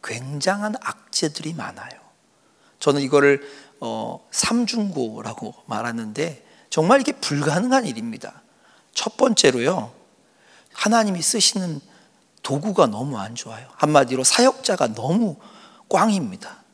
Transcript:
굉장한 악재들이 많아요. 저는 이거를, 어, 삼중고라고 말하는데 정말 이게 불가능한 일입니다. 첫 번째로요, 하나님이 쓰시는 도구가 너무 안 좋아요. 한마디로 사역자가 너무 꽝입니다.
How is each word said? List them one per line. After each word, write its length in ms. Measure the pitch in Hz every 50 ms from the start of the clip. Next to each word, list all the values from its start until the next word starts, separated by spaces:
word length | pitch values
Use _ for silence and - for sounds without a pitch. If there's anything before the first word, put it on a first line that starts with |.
| -
굉장한 720 | - 110 117 127 135 147 147 139 185 196 202 208 214 214 262
악재들이 720 | - - - - _ _ - - - 156 151 - - 151 170
많아요. 440 | 160 - - - - - - - - - _ _ _ _ _ _ _ _ _ _ _ _ _ _ _
저는 220 | - 147 143 143
이거를, 420 | 139 131 143 143 143 143 139 135 - - - - - - _ _
어, 440 | - 113 110 110 110 117 - - _ _
삼중고라고 1200 | - - - - 226 240 240 202 - 233 208 202 175 147 123 110 107 113 - 104 113 - - - - - _
말하는데 800 | - 113 107 117 120 113 117 113 107 107 139 156 170 147 - _ _ _ _ _ _
정말 300 | - 160 160 180 254 277
이게 120 | 254 -
불가능한 760 | 277 - - - 147 143 143 156 147 175 208 247 262 269 233
일입니다. 560 | 180 120 113 110 117 110 - - - - - _ _ _ _ _ _ _ _ _ _ _
첫 220 | - - 220 -
번째로요, 760 | - 262 262 214 - - 151 127 120 117 143 190 170 110 117 - - _ _ _ _ _ _ _ _ _ _ _ - _ _ _
하나님이 480 | - - 220 226 233 220 208 190 170
쓰시는 580 | 156 - - 226 - - - 208 185 175 156 143 - _ _ - _ _ _ _ _ _ _ _
도구가 440 | - - 147 147 156 214 190 190 165
너무 320 | 120 104 107 127 143 135 107
안 160 | 98 104 117
좋아요. 340 | 120 - 113 113 110 123 - -
한마디로 480 | - - 151 151 147 135 120 131 127 131
사역자가 720 | - - - 240 262 262 - - - 202 180 139 117 110
너무 420 | 110 107 131 170 220 240 196 147 - - - - - - - - - _ _
꽝입니다. 720 | - 175 190 226 208 190 147 104 92 - - - - - _ _